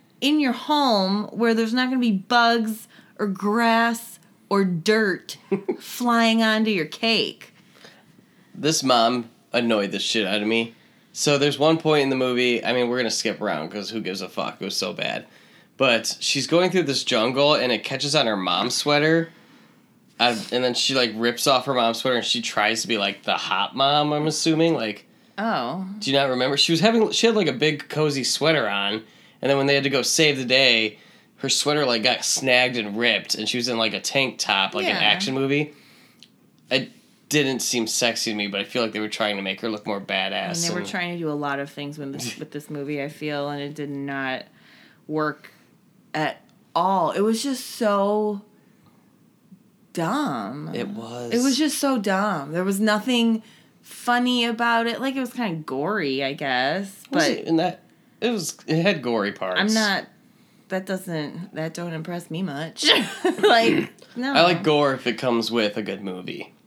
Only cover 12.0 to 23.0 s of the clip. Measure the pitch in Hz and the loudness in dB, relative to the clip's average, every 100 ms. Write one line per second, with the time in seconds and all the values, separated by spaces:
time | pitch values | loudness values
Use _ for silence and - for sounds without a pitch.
12 | 135 131 127 123 123 120 - 123 123 123 | 2 2 0 2 2 2 0 0 0 0
13 | 117 - 113 98 104 80 80 104 95 113 | -2 -2 -4 -2 -2 -4 -4 -8 -8 -8
14 | 113 95 92 - 62 - 95 98 95 87 | -6 -8 -8 -6 -8 -6 -8 -4 -4 -4
15 | - - - - - - _ _ 135 117 | -6 -6 -10 -20 -20 -20 _ _ 2 2
16 | - - - 143 123 170 185 185 143 127 | 0 -6 -4 -2 0 2 4 2 0 -2
17 | - 120 113 131 143 147 123 110 - 135 | 0 0 0 2 4 4 2 0 -2 -4
18 | 143 151 120 104 92 87 113 - 147 147 | 0 2 2 0 0 0 0 -2 2 2
19 | 151 165 160 - - - - _ _ _ | 4 2 0 -8 -20 -20 -20 _ _ _
20 | _ _ 120 113 92 123 127 120 - 135 | _ _ 0 0 -2 -2 0 0 0 2
21 | 120 107 117 120 - 127 131 127 113 117 | 0 2 0 2 2 2 2 2 2 0
22 | 131 123 110 123 113 - 104 113 - 113 | 0 0 0 -4 -2 0 2 0 -2 0